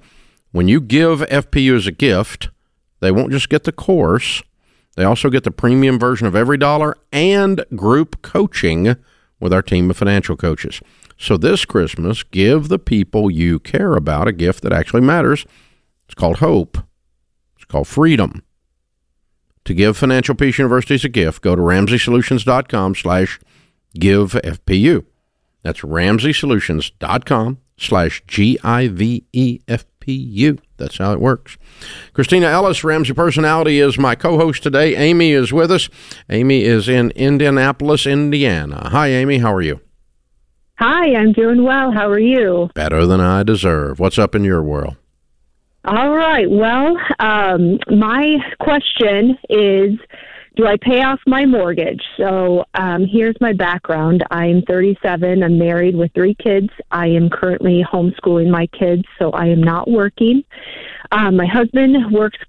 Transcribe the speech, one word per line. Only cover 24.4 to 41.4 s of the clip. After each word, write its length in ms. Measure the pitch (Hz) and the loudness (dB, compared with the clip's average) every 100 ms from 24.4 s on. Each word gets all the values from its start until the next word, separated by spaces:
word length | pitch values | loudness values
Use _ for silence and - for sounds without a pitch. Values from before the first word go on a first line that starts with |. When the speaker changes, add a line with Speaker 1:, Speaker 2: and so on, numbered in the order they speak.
Speaker 1:
F 200 | - 82 - | -6 -8 -2
P 100 | 95 | 2
U. 300 | 123 143 - _ _ _ _ _ | 2 2 -2 _ _ _ _ _
That's 180 | 87 78 | -10 -10
ramseysolutions 1120 | 73 80 90 110 135 147 147 110 - 80 - - | -6 -2 0 0 0 -2 -2 -2 -2 -4 -6 -10
dot 260 | 76 110 - | -4 -4 -2
com 340 | 127 110 131 _ _ | -2 -2 -6 _ _
slash 440 | - 98 85 - - | -2 0 0 -4 -10
G 320 | - 104 127 | 0 0 0
I 280 | 101 120 127 | 0 0 -2
V 340 | 90 110 120 - | -2 -2 -2 -6
E 280 | 127 127 120 - | -2 -2 -2 -6
F 160 | 117 - _ | -6 -6 _
P 100 | - | -10
U. 460 | 135 127 101 143 139 - _ | -8 -8 -2 0 0 -8 _
That's 220 | 69 - | -12 -6
how 160 | 98 | -4
it 80 | 92 | 0
works. 360 | 127 131 - - - - - - - | 0 -2 -6 -20 -20 -20 -20 -20 -12
Christina 360 | - 131 180 170 | -4 2 2 4
Ellis, 360 | 160 196 160 | 2 0 0
Ramsey 300 | 160 156 131 | -2 -2 -2
Personality, 640 | 131 170 147 156 160 156 143 | 0 0 2 0 2 2 2
is 180 | 143 131 | 2 2
my 180 | 135 120 | 0 0
co-host 480 | 165 160 165 143 | 0 2 0 0
today. 340 | 143 135 156 117 | 0 2 2 2
Amy 340 | 151 170 165 | 2 4 4
is 220 | 143 123 | 2 2
with 180 | 147 165 | 2 2
us. 160 | 185 - - - - - | 2 -2 -10 -20 -20 -6
Amy 340 | 107 127 135 | 0 2 2
is 260 | 107 113 104 | 4 2 2
in 220 | 127 120 | 0 0
Indianapolis, 960 | - 135 143 147 139 135 139 147 147 139 | 0 0 2 2 2 0 0 0 0 0
Indiana. 840 | 139 147 147 139 85 73 73 - | 0 0 0 0 -2 -4 -10 -4
Hi, 160 | 127 147 | 0 0
Amy. 300 | 127 135 139 | 0 0 0
How 160 | 117 | 0
are 80 | 98 | 0
you? 180 | 82 69 - _ _ _ _ _ _ _ _ - | -2 -4 -10 _ _ _ _ _ _ _ _ -4
Speaker 2:
Hi, 380 | 233 320 330 240 | 0 0 2 2
I'm 160 | 214 | 2
doing 320 | 214 | 2